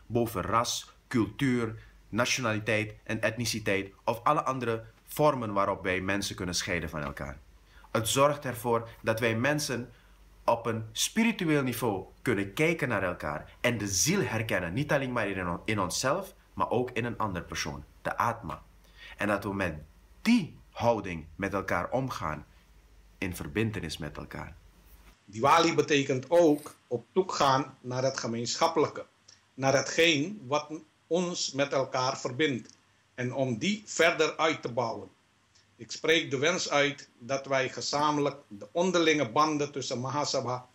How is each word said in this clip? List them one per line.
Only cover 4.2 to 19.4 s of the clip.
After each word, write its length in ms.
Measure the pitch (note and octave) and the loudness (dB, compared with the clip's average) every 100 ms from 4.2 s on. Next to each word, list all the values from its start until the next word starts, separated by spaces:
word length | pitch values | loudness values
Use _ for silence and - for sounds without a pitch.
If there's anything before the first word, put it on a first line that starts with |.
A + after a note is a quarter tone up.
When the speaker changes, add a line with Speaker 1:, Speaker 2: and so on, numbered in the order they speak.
Speaker 1:
alle 180 | D3 D#3 | 2 2
andere 420 | B2+ C3 A#2 A2 - - - | 0 -2 -2 -4 -6 -20 -6
vormen 460 | - D3+ C3 A2 | 2 4 4 0
waarop 300 | G2 G2+ F2+ | 0 0 0
wij 180 | F#2+ F#2 | 0 0
mensen 360 | F#2+ G2+ G2 A2 | 0 -2 -2 -4
kunnen 180 | F2+ | -4
scheiden 340 | F2 - F2 D#2 | -4 -2 -4 -4
van 140 | D#2 | -6
elkaar. 360 | C#2+ C#2+ C#2 C#2+ - - _ - - | -6 -8 -10 -12 -18 -20 _ -20 -4
Het 180 | A#2 A2 | -2 0
zorgt 360 | C3+ D3 C#3+ | 4 4 2
ervoor 440 | C3 A2+ B2 A2+ - - | -6 -4 0 0 -2 -4
dat 180 | A2+ A2 | -2 2
wij 160 | A#2 A2 | 2 2
mensen 560 | C#3 D3 C#3+ A#2 B2+ - - - - - | 0 0 -2 -4 -6 -14 -20 -20 -20 -2
op 220 | - A#2+ - | 0 2 0
een 180 | A2 A2 | -4 -6
spiritueel 720 | - - A3 A3+ G#3+ E3 D3 | -4 -2 2 2 2 2 2
niveau 420 | B2+ A2+ A#2+ F#2+ - - | 0 0 -2 -2 -6 -6
kunnen 300 | C3 G2 G2 | -2 0 0
kijken 360 | - D#3+ E3 C3+ | 0 0 0 0
naar 140 | G2+ | 0
elkaar 500 | F#2 F2 D#2 D2+ - - | -2 -2 -4 -6 -8 -2
en 180 | A#2+ A2+ | 0 0
de 100 | G#2 | 0
ziel 320 | F#2+ D3 G#2 | 0 2 2
herkennen, 520 | - A2 A2+ G2 E2+ | 0 -2 0 -2 0
niet 200 | G#2+ D3 | -2 0
alleen 200 | D3 C3 | 0 0
maar 160 | A#2+ G2+ | -2 -2
in 200 | F#2+ F2 | -2 -2
on-, 120 | F2 | -2
in 160 | - G#2 | -2 0
onszelf, 540 | F2 - C3 F3+ F#3+ - _ | 0 0 0 -2 -6 -14 _
maar 160 | F#2+ F2+ | -4 0
ook 200 | A#2 B2 | 0 0
in 140 | A#2 | -2
een 140 | A#2+ G#2 | -4 -2
andere 260 | G#2+ F2 | -4 -4
persoon, 400 | - D#2 D#2 C#2+ - - | -6 -6 -6 -8 -12 -8
de 140 | - - | -6 0
Atma. 460 | A#2 A2 F#2 - - - - - - - | -2 -2 -8 -12 -14 -20 -20 -20 -14 -4
En 120 | G2+ | 0
dat 160 | G2 | 0